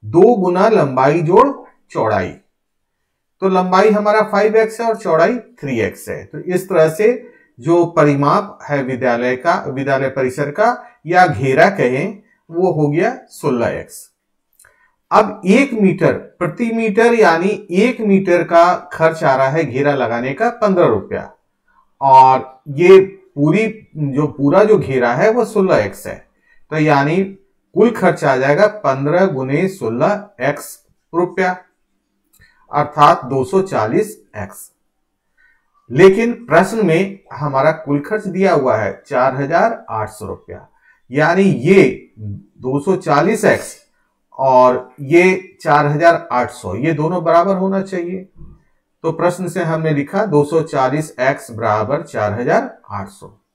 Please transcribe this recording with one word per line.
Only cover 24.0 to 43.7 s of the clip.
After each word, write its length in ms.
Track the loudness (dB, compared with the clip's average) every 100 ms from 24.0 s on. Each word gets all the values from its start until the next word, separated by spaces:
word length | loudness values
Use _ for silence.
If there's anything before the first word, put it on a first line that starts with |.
| -4 -2 -4
पूरा 380 | -2 2 4
जो 140 | 4 4
घेरा 360 | 2 -2 0
है 160 | 2 0
वो 140 | 0
सोलह 320 | -2 0 0 0
एक्स 300 | 0 -8 -14
है। 200 | -14 _ _ _ _ _
तो 60 | -2
यानी 480 | 2 2 2 -2 -4 -8 _ _ _
कुल 160 | 0 0
खर्च 340 | 2 -2 0
आ 120 | 0 0
जाएगा 300 | 0 2 0
पन्द्रह 600 | 0 -4 -2 -2 0 0
गुने 420 | -2 -4 -4 -4
सोलह 640 | -4 -6 -2 -2 -2 -8 -8
एक्स 460 | -6 -6 -12 -20 _ _ _
रुपया, 500 | -4 -4 -4 -4 -6 _ _ _ _ _ _ _ _ _ _ _
अर्थात 520 | -6 -4 2 4 4
दो 200 | -2 -4
सौ 180 | -2 -2
चालीस 600 | -2 -4 -2 -2 -4 -10 _ -14
एक्स। 360 | -14 -16 -20 _ _ _ _ _ _ _ _ _ _ _ _
लेकिन 420 | 6 6 6 -2
प्रश्न 540 | -4 0 0 2 0 0
में 320 | 0 -2 -8 _
हमारा 400 | -10 -4 0 0
कुल 280 | -2 -4 -6
खर्च 260 | -4 -8 -6
दिया 280 | -2 0
हुआ 220 | 2 0 -2
है 260 | -4 -8 _
चार 280 | -2 -2
हजार 520 | -2 -2 0 0 -2 -10
आठ 180 | -8 -8
सौ 180 | -10 -14
रुपया, 420 | -14 -16 -20 -20 _ _ _ _
यानी 320 | -2 0 2
ये 680 | 2 0 4 4 4 0 -16 -16 -14 -14 _ _
दो 220 | -6 -4
सौ 160 | -2 -4
चालीस 480 | 0 0 2 2
एक्स 320 | 0 0 -4